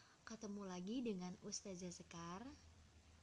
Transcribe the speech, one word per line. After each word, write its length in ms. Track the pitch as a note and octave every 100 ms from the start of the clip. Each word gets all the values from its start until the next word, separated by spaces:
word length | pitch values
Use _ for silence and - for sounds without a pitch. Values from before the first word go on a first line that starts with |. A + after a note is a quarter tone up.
| - - -
Ketemu 340 | A3 A3 G3+ G3
lagi 320 | F3+ F3+ B3
dengan 400 | A#3+ F#3+ F3+ F#3+ G#3
Ustazah 400 | G3+ G#3 F3+ F3+
Sekar. 560 | F3 F3+ E3+ E3+ F3+ B3 D4 - - - - - -